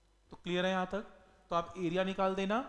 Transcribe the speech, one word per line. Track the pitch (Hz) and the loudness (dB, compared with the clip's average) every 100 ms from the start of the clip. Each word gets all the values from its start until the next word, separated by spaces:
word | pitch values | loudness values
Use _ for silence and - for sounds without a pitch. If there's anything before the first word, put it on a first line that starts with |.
| _ _ - | _ _ -20
तो | - | -12
क्लियर | 175 175 185 | -2 0 2
है | |
यहाँ | 190 185 | 0 -2
तक? | 196 - - - - - | -4 -8 -16 -20 -18 -2
तो | 170 | -2
आप | 170 185 | -2 -2
एरिया | 170 185 | 0 2
निकाल | 190 190 190 190 | 0 2 0 2
देना। | 196 226 | 0 0